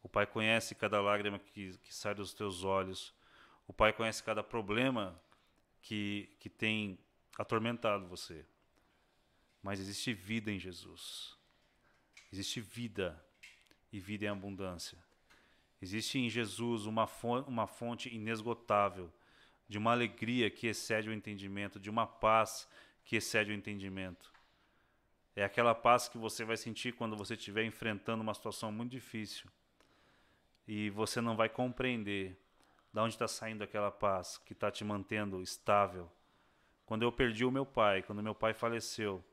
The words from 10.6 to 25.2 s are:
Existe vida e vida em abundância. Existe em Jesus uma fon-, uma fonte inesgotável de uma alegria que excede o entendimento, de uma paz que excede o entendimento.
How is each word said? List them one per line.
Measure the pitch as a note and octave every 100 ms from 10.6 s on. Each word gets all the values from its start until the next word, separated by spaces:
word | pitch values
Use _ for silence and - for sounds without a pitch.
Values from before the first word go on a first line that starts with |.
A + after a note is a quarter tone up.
| F#2 E2+ - E2 - - - - _ _ _ _ _ _ _ - -
Existe | F#2+ G2 -
vida | G2 - A#2+ G2+ F2+ D#2 _ _ - - _ - _
e | G#2
vida | F#2 G#2
em | G#2
abundância. | G2+ G2 F#2+ F#2+ E2+ - - _ _ _ - _ _ _ _
Existe | F#2+ G#2 G#2+ C3+
em | A#2+
Jesus | A2+ A2 F#2+ A#2+ A#2 G#2+
uma | A2 G#2+
fon-, | - A#2 A#2+ C#3
uma | A#2+ G#2
fonte | - A#2 A#2 B2+
inesgotável | A2+ G#2+ A2+ A2 A2+ - G#2 G2+ F#2 F2 - _ - - _ _
de | G#2
uma | A2
alegria | A#2+ A#2 - A2 B2 A2
que | - A2+
excede | G#2 - A2 A2
o |
entendimento, | A2 G#2 G2+ G2 G2 G2+ G#2
de | G2
uma | A2 A2
paz | - A2 A2 G#2+ - - - - _
que | - A2+
excede | - A2+ G#2
o |
entendimento. | G#2 G2+ G2+ G2 F#2+ F#2 F2 - - _ _ _ _ _ _ _ _